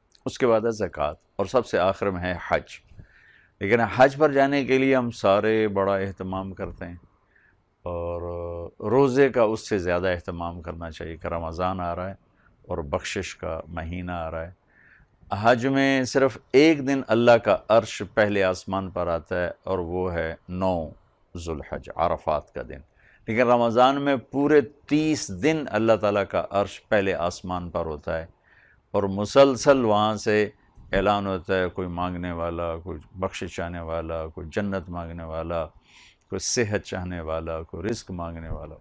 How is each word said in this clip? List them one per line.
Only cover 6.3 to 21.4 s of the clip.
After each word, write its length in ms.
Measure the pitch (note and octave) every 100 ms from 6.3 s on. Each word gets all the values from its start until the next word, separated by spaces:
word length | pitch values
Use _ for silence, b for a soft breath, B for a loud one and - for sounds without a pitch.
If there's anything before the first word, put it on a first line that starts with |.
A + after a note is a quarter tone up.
| F#2+ F#2+
करते 320 | F#2 G2 - F2
हैं 140 | F2 _ _ _ b b b _ _ F2
और 840 | F2 E2+ E2+ F2 F2 E2+ E2+ F2 -
रोज़े 460 | G#2+ B2+ C#3 B2+ C#3
का 140 | A#2+ G#2+
उससे 300 | A2 - G#2
ज़्यादा 300 | F2 F2 F#2
एहतमाम 480 | F2 F#2+ E2+ E2+ F2
करना 280 | E2 E2+ E2
चाहिए 260 | E2 E2 D#2+
कि 100 | F2
रमज़ान 520 | E2+ E2 E2 F2+ F#2
आ 100 | F2
रहा 140 | F2 F#2+
है 100 | G2 _ b b b -
और 120 | F2 D2
बख्शिश 440 | F2+ - G2+ F2+
का 280 | - E2+ E2 -
महीना 460 | E2+ E2 F2+ F2+ F2
आ 120 | D#2+
रहा 120 | D#2+
है। 140 | E2+ F#2 _ b b b b _ - G#2
हज 300 | A2+ B2 C3+
में 380 | C3+ C3+ C3+ B2+
सिर्फ 340 | C#3 C3 A2+ _ C3
एक 300 | D#3+ D3 C3
दिन 160 | C#3 -
अल्लाह 280 | A2 A#2+ A#2
का 160 | G#2+ F#2 -
अर्श 320 | A2+ G#2+ - G2 -
पहले 260 | G#2 G2+
आसमान 480 | F#2+ F#2 - F#2+ F#2
पर 180 | F2+ F2
आता 260 | E2 D#2 F2+
है 180 | E2+ - F2+
और 120 | F#2+
वो 260 | E2 F2+ F2+
है 280 | E2+ D#2+ D#2+ -
नौ 400 | F2+ F#2+ F2 D#2 - _ _ _
जुल्हज, 540 | F2+